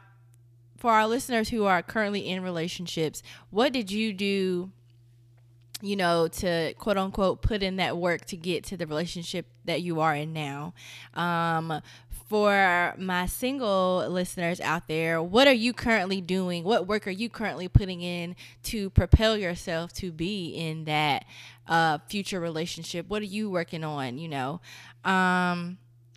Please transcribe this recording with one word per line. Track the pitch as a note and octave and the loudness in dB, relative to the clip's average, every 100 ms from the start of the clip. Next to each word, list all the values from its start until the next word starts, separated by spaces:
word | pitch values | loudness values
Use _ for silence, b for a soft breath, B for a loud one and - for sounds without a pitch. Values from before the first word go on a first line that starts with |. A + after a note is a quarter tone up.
| - _ _ - _ _ - - | -4 _ _ -20 _ _ -20 -4
for | A#3+ | 4
our | A3 G#3+ | 4 4
listeners | B3 - A#3 A3 | 2 0 0 0
who | A#3 G3+ | 2 4
are | F3+ | 4
currently | - A3+ G3+ G3+ B2 | 2 -2 0 -2 -4
in | F#3 | -4
relationships, | F#3 E3+ E3+ - F3 - D#3 - B B B | -4 -4 -4 -6 -6 -2 -2 -4 B B B
what | F#3+ C#4+ | 2 2
did | B3 G3 | 2 -2
you | G#3 A3 | -2 -2
do, | F#3+ G3+ G3 F#3+ F3+ F#3+ - _ _ _ _ _ _ _ _ - - | 0 0 2 0 0 -4 -12 _ _ _ _ _ _ _ _ -18 -10
you | G3+ G3+ | -4 0
know, | F3 E3+ E3 | 4 4 2
to | - F#3 E3+ D#3+ - | 0 0 0 0 -2
quote | - G3 | 0 0
unquote | F#3+ G3 F#3+ B2 | 0 0 0 2
put | - G#3+ | 0 0
in | G3 F#3 | -2 0
that | E3 E3 | -2 0
work | F3 E3 - | 0 0 -4
to | F#3 | -8
get | E3+ E3 - | -2 -4 -4
to | F3 | -8
the | E3 | -4
relationship | D3+ E3+ F3+ E3 F3+ - _ - | -2 -4 -6 -8 -8 -8 _ -6
that | D#3+ | -4
you | F3 D#3+ | -2 0
are | D#3+ D3 | 2 0
in | D#3 | -2
now? | D#3+ D3 C#3+ D3+ - B B B | -6 -6 -6 -10 -12 B B B
Um, | - F3 E3+ E3+ E3 E3 D3+ B B B - - | -4 0 0 0 0 -2 -6 B B B -14 -2
for | G#3 G#3 G3+ F#3+ F3 F3 - | 2 4 6 6 4 2 0
my | F#3 F3+ F3+ | -2 0 -2
single | - B3+ C#4 A#3 F#3+ F#3 F#3 B2 | -2 -4 -2 2 4 4 2 0
listeners | F3+ F3+ - E3+ F3+ | -2 -2 -2 -2 -2
out | A#2+ D#3+ - | -2 -2 -2
there, | D#3+ E3 E3 | -2 0 0
what | E3+ G#3 C#4 | 2 6 8
are | |
you | B3+ A#3 | 6 2
currently | - A#3+ A3 F#3 G3 | 0 2 2 2 -2
doing? | E3+ F#3 F3+ F3 | -2 -2 0 -2
What | E3 A3+ F#3 | 2 0 2
work | G#3 G3+ | -2 -2
are | |
you | F#3 A#3 | -6 -6
currently | - G#3 C#3+ F#3 | -4 -6 -4 0
putting | - G3 F3 | 0 0 -6
in | F3 F3 F3 F3+ B B | -6 -6 -6 -10 B B
to | - A3 G3 | -8 -6 2
propel | - F3+ - A3 G#3+ | 2 6 6 6 4
yourself | F#3 F3 - E3 E3+ | 0 -4 -4 -4 -4
to | - F#3 | -6 -8
be | D#3 E3+ G#3 E3 | -4 -4 -4 -6
in | C3+ E3 D#3+ D#3 | -6 -6 -6 -2
that, | D3+ D3+ C3+ - B B B - | 0 2 0 -4 B B B 0
uh, | E3 E3 D3+ - | 2 4 0 -4
future | G#3 F#3+ G3 | -6 -4 -4
relationship? | E3+ D#3 F3 - E3 F3 E3+ | -4 -4 -4 -6 -8 -8 -4
What | G#3 | -4
are | G#3 | -4
you | G3 G#3+ | -4 -2
working | F3+ E3 E3+ | -2 -2 -4
on, | D#3 D3 C3 B2 | -4 -4 -4 -6
you | E3 | -6
know? | C#3 C3 E3+ B B B B | -4 -4 -6 B B B B
Um, | F#3 F#3 F#3 F3+ F3+ F3 F3 F3+ _ _ _ | 0 4 4 4 2 0 -4 -10 _ _ _